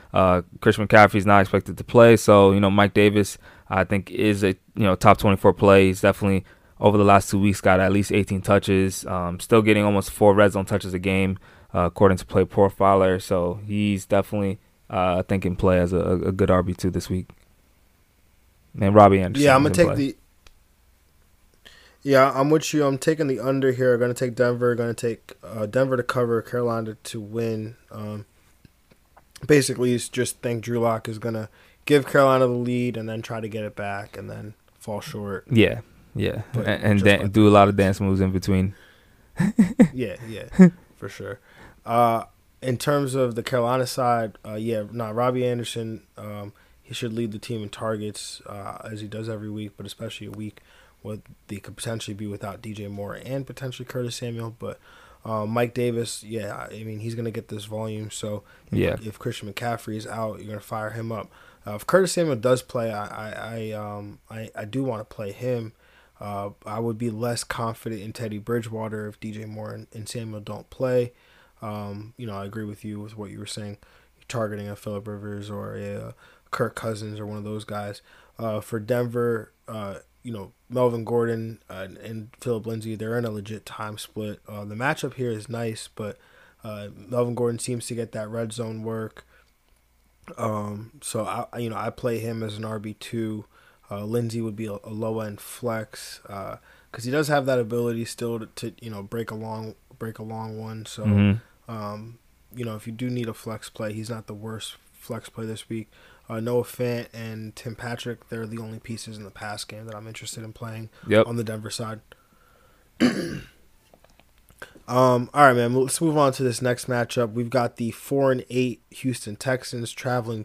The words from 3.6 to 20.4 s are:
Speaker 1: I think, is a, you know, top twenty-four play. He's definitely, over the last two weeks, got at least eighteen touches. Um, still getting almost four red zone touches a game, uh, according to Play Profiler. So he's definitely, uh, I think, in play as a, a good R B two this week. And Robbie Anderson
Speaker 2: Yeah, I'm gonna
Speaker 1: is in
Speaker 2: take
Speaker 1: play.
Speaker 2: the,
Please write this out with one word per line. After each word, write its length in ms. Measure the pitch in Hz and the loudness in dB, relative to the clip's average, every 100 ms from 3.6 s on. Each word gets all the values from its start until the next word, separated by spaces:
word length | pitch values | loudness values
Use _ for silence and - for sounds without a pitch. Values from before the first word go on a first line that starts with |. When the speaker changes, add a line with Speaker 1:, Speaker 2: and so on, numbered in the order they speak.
| - | -4
Speaker 1:
I 120 | 95 | 0
think, 260 | 92 104 90 | 0 0 -2
is 340 | 90 107 101 | 0 2 4
a, 40 | 101 | 2
you 360 | 95 _ - | 0 _ 0
know, 100 | 107 | 2
top 220 | 92 110 98 | 4 6 6
twenty-four 380 | 110 98 104 | 6 4 4
play. 320 | 90 101 98 95 | 6 8 10 8
He's 160 | 92 | 4
definitely, 420 | 101 - 101 95 - - _ - | 2 4 2 0 -2 -14 _ 2
over 200 | 107 104 | 4 6
the 60 | |
last 260 | 101 101 - | 8 8 6
two 100 | 101 | 2
weeks, 220 | 101 98 | 2 4
got 180 | - 92 | 4 6
at 100 | 92 | 4
least 200 | 98 101 | 2 2
eighteen 300 | 104 95 98 | 2 0 -2
touches. 640 | 92 101 - 95 95 92 - | 4 4 4 2 2 -2 -6
Um, 340 | 92 87 90 | -4 -4 -6
still 220 | - 117 | 4 6
getting 220 | 107 107 | 8 6
almost 260 | 104 101 95 | 4 2 0
four 240 | - 104 | 4 6
red 180 | 98 104 | 8 6
zone 140 | 98 95 | 4 -2
touches 260 | 101 95 | -2 -2
a 60 | 90 | -4
game, 400 | 95 95 95 95 - - - | 0 2 2 -2 -8 -20 -6
uh, 60 | 92 | -2
according 380 | 87 - 101 92 | 0 4 4 4
to 80 | - | 0
Play 180 | 101 | 2
Profiler. 760 | 92 - 98 - 98 98 92 92 | 2 4 4 4 6 6 6 2
So 400 | - 95 87 101 101 | 0 0 0 -2 -4
he's 380 | 104 104 98 | 0 2 0
definitely, 540 | - 101 98 107 98 95 _ _ - | 2 0 2 -2 -2 -4 _ _ -8
uh, 260 | 95 90 90 | 0 2 2
I 20 | |
think, 240 | 92 98 90 | 0 0 0
in 100 | 90 | 0
play 240 | 98 90 | 4 4
as 140 | 87 | 4
a, 40 | 87 | 2
a 320 | 85 90 82 | 2 0 0
good 180 | 92 98 | 2 4
R 120 | 92 | 4
B 120 | 90 | 2
two 160 | 90 92 | -2 -2
this 180 | 85 - | -2 -2
week. 220 | 92 87 - _ _ _ _ _ _ _ _ _ _ _ _ _ - | -4 -6 -14 _ _ _ _ _ _ _ _ _ _ _ _ _ 0
And 160 | 98 | 6
Robbie 260 | 104 101 98 | 10 10 10
Anderson 240 | 90 131 | 4 4
Speaker 2:
Yeah, 120 | 143 131 | 6 8
I'm 60 | |
gonna 100 | 147 | 6
Speaker 1:
is 60 | 185 | 4
in 80 | 170 | 4
Speaker 2:
take 80 | - | 2
Speaker 1:
play. 100 | 139 | -2
Speaker 2:
the, 100 | - _ _ | -4 _ _